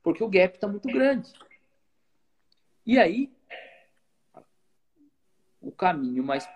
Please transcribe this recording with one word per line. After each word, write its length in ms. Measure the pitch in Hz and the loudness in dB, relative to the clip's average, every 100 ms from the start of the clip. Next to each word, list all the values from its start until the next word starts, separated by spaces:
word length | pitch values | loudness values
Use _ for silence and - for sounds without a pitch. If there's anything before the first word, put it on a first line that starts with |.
porque 220 | 170 170 | -2 -2
o 60 | 220 | 0
gap 300 | 190 185 - | 2 2 0
tá 80 | 208 | -6
muito 200 | 202 254 | -6 -4
grande. 440 | 240 269 262 - - - _ _ _ _ _ _ _ _ _ _ _ _ _ | 0 2 0 -6 -20 -20 _ _ _ _ _ _ _ _ _ _ _ _ _
E 120 | - 247 | 2 4
aí, 340 | 180 220 277 _ _ - - - _ _ _ _ _ - _ _ _ _ _ _ 294 _ _ _ _ _ | 4 0 -6 _ _ -20 -20 -20 _ _ _ _ _ -20 _ _ _ _ _ _ _ _ _ _ _ _
o 100 | 135 | -18
caminho 520 | - 185 160 127 127 | -2 -2 0 -4 -4
mais, 260 | 139 135 - | -2 -4 -6